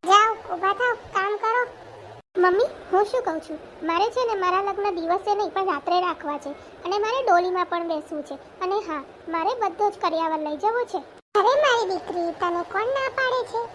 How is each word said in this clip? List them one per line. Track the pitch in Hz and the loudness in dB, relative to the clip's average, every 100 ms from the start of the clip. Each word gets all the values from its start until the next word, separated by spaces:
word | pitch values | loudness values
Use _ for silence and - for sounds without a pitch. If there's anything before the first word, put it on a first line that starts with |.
| 339 | 6
જાઓ, | 403 440 440 - | 6 6 2 -6
ઊભા | 349 381 | -2 0
થાઓ, | 392 494 466 - | 2 0 0 -4
કામ | 403 381 415 | -2 -2 0
કરો. | 440 480 494 - - - - - - - | 0 0 0 -6 -18 -18 -18 -18 -8 2
મમ્મી, | 359 370 523 - - | 4 4 2 -2 0
હું | 370 | 2
શું | 415 508 | 2 0
કહું | 466 320 | -2 -4
છું, | - 311 - - | -6 -14 -14 -8
મારે | 311 339 427 | -2 2 2
છે | 480 480 | 2 0
ને | |
મારા | 415 359 370 | 0 2 2
લગ્ન | 403 392 403 349 | 0 -2 -2 -2
દિવસે | 330 370 415 | 0 0 2
નહીં | 403 392 | 0 0
પણ | - 381 | 0 0
રાત્રે | 294 - 349 | 0 2 2
રાખવા | 359 311 302 294 | 2 -2 -4 -6
છે | 285 285 - - | -8 -12 -16 -10
અને | 349 403 | -2 0
મારે | 427 508 | 0 0
ડોલીમાં | 508 349 359 359 349 | 4 4 4 0 0
પણ | 349 339 | -2 -2
બેસવું | 311 302 311 | -4 -4 -8
છે. | 285 | -8
અને | 277 - - 370 | -12 -14 -6 -2
હા, | 403 370 302 269 - - | -2 -2 -8 -8 -16 -6
મારે | 330 349 | -2 -2
બધો | 508 403 339 415 | 0 -2 0 -2
જ | 403 | 0
કરિયાવર | 370 320 330 311 | -2 0 0 -2
લઈ | 302 302 | -4 0
જવો | 415 466 | 0 0
છે. | 480 370 - - _ | -2 -4 -8 -20 _
અરે | 415 415 554 | 2 4 6
મારી | 605 466 392 | 4 4 2
દીકરી, | 370 - 349 339 | -2 -4 -4 -2
તને | - 359 349 349 | -2 -2 -2 -2
કોણ | 392 453 | -2 0
ના | 539 539 480 | 0 -2 0
પાડે | 508 508 | 0 0
છે? | 494 453 466 | -2 -4 -6